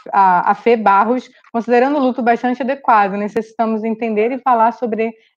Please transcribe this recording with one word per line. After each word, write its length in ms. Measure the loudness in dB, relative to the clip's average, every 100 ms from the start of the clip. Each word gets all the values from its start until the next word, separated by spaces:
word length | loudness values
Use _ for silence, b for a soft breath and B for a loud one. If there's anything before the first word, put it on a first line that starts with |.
| -4
a, 380 | 2 4 2 0
a 40 |
Fê 220 | 0 0 2
Barros, 540 | 2 2 2 -2 -6 b b
considerando 440 | -8 0 2 2 0
o 60 |
luto 200 | 0 0
bastante 400 | 0 0 -2 -4
adequado, 500 | -4 -4 0 2 2
necessitamos 720 | -2 -6 -6 -8 -4 -4 -2
entender 480 | -4 -6 -4 -2 -2
e 60 | -2
falar 340 | 0 2 2
sobre 420 | 0 -6 -4 -6 -8 b